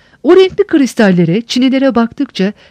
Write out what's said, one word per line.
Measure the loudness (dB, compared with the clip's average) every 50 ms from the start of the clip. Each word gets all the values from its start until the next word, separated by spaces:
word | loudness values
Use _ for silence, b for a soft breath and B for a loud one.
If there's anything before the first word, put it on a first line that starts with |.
| b b b b b
O | 2 4
renkli | 4 4 2 0 -4 -4
kristallere, | -2 0 -2 -2 -2 0 0 0 2 2 0 0 0 -2 -4
çinilere | -6 -4 -4 -2 0 0 0 0 -2 0 0
baktıkça | -2 -4 -4 -4 -8 -10 -8 -6 -6 -6 -6 -6 b b b